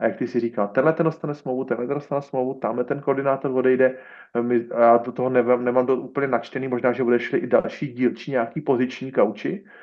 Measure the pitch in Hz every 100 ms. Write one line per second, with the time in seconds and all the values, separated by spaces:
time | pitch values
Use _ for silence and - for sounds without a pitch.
0 | 113 - 120 123 117 - 101 - 151 160
1 | 165 156 151 147 135 127 127 117 123 143
2 | - 143 143 131 127 131 110 120 123 143
3 | 143 139 139 135 139 131 127 127 131 127
4 | - - - 120 120 120 113 110 117 117
5 | 120 113 127 127 120 123 123 127 123 123
6 | 123 139 139 123 - 131 131 123 127 123
7 | 120 120 120 127 123 123 - - 139 120
8 | 123 - - 131 113 160 147 123 127 -
9 | 131 131 107 - 139 196 - -